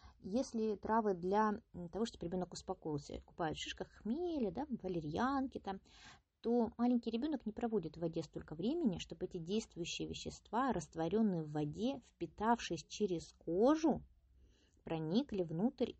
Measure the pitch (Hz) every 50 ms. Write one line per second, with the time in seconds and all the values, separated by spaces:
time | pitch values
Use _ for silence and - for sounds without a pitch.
0 | - - - - - 185 190 254 269 - - 226 220 220 208 - - - 220 226
1 | 214 208 190 170 170 185 196 208 214 214 208 - - _ - 175 175 170 - 185
2 | 226 226 - - - 170 180 185 180 175 - - - - 185 - - 160 151 143
3 | 147 - - - - - - - 175 156 151 - - - - - 190 - - -
4 | - 208 240 320 359 349 330 294 233 190 170 226 294 302 240 180 - 185 180 170
5 | 156 147 160 190 233 262 277 269 269 247 - 208 - 202 190 190 - - - -
6 | - - - - _ _ _ _ - 226 233 240 226 208 - - 233 247 247 233
7 | - 226 214 226 254 320 302 240 - 214 208 - 247 233 226 202 160 156 156 160
8 | 170 165 165 165 160 - - 165 - - 156 160 175 226 311 349 339 214 165 160
9 | - - 165 165 180 180 - 180 160 165 202 220 226 - - 170 170 165 - -
10 | 160 156 160 - - 160 - - - - - 233 269 269 208 175 160 - - 160
11 | 160 165 185 220 226 208 180 165 156 151 151 151 151 147 151 170 214 254 277 254
12 | - - _ - 170 160 - - 208 226 240 240 - - 175 151 - - - -
13 | 208 196 175 160 - - - - - 170 165 185 220 269 311 311 320 311 208 -
14 | - - - _ _ _ _ - - - - _ _ _ _ _ - - 160 160
15 | 160 156 170 233 285 - 220 190 175 160 170 165 208 262 - - 247 - - -